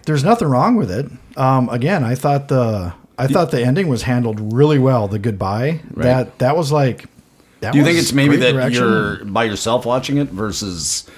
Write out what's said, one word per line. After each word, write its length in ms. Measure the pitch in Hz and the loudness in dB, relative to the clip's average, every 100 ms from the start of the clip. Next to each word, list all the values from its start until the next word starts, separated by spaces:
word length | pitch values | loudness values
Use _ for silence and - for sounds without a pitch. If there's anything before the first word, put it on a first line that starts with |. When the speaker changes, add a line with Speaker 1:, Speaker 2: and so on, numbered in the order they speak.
| - | -2
Speaker 1:
There's 180 | 147 | 0
nothing 240 | 156 220 156 | 2 2 2
wrong 280 | 127 190 240 | 2 2 2
with 140 | 104 | 0
it. 160 | 98 - - - - | -4 -6 -12 -14 -2
Um, 320 | 131 131 123 | 2 2 0
again, 360 | 120 143 196 | -2 0 0
I 100 | 117 | -2
thought 340 | 131 143 143 139 | -2 0 -2 0
the, 440 | 135 113 107 87 - - - | 0 0 -2 -6 -10 -14 -4
I 80 | 135 | 0
Speaker 2:
Do 80 | |
Speaker 1:
thought 160 | 208 170 | 2 2
the 120 | 135 | 0
ending 260 | 123 151 175 | 0 0 0
was 140 | 117 | -2
handled 500 | 131 123 117 107 107 | -2 -2 -2 -4 -2
really 260 | 117 151 147 | 2 4 4
well. 300 | 131 127 101 | 4 2 0
The 100 | 104 | -4
goodbye, 640 | 113 95 98 107 139 165 - | -4 -4 -4 -2 -2 -4 -8
Speaker 2:
Right. 120 | - | -4
Speaker 1:
that, 340 | 123 127 113 - | 0 0 -2 -2
that 180 | 127 160 | 0 0
was 140 | 143 | 0
like, 340 | 151 131 104 - _ _ _ _ - | 2 0 -2 -12 _ _ _ _ -12
that 120 | 107 | -2
Speaker 2:
Do 60 | 139 | 2
you 60 | |
think 120 | 156 170 | 4 4
Speaker 1:
was 80 | - | 2
Speaker 2:
it's 60 | |
maybe 240 | 139 143 143 | 2 4 4
Speaker 1:
great 100 | 127 | 2
Speaker 2:
that 60 | |
Speaker 1:
direction. 300 | 123 120 120 | 2 0 2
Speaker 2:
you're 420 | 120 110 104 98 | 2 2 0 -4
by 200 | 104 107 | -4 -2
yourself 400 | 113 98 113 123 | -2 -2 -2 -2
watching 320 | 117 127 135 143 | 0 -2 -2 -2
it 100 | 139 | -2
versus 800 | 92 107 - 101 85 71 - - | -4 -6 -4 -6 -6 -6 -6 -10